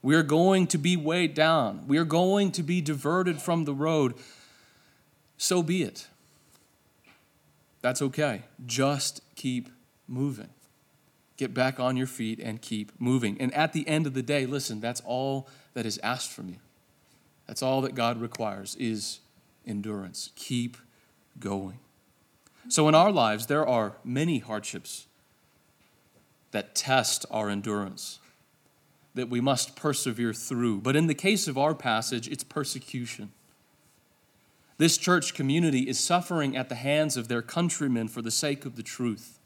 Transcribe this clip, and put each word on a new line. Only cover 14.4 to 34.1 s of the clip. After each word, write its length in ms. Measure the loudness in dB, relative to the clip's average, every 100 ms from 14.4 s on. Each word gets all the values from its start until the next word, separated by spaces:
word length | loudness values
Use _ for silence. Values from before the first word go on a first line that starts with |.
| 0
listen, 340 | -4 -4 -6
that's 200 | -6 -6 -4
all 420 | -2 -2 -4 -6 -20 _ -6
that 100 | -4
is 140 | -4
asked 300 | -4 -4 -6
from 180 | -10 -12
you. 80 | -14 _ _ _ _ _ _ _ _ -14
That's 160 | -4
all 160 | 0 2
that 140 | 0 0
God 240 | 0 0
requires 560 | -6 -4 -6 -6 -10 -6
is 440 | -4 -2 -6 -10 _ _ _ _ -8
endurance. 680 | -6 -6 -8 -10 -12 -14 -14
Keep 400 | -6 -4 -4 -8 _ _ _ _ _ -10
going. 400 | -6 -4 -6 -12 _ _ _ _ _ _ _ _ -2
So 220 | 4 8
in 60 | 8
our 160 | 8
lives, 340 | 6 4 2 0
there 200 | 2 4
are 300 | 2 0 -4
many 360 | -4 0 2 0
hardships 680 | -2 -8 -6 -12 -12 -16 -16 _ _ _ _ _ _ _ _ _ _ _ _ _ _
that 240 | -6 -4 -6
test 500 | 2 2 4 -2 -2
our 180 | -2 -2
endurance, 680 | -2 -2 -4 -4 -8 -14 -14 _ _ _ _ _ _ _ _ _
that 160 | -8 -2
we 100 | 0
must 380 | 2 2 -2 -2
persevere 560 | -2 0 -2 -2 -2
through. 480 | -2 -6 0 0 0
But 160 | 2 2
in 100 | 2
the 60 |
case 340 | 2 2 2 0
of 100 | 0
our 180 | 0 0
passage, 520 | 0 0 0 -6 -6
it's 160 | -10
persecution. 880 | -8 -6 -6 -8 -8 -8 -8 -10 -14 _ _ _ _ _ _ _ _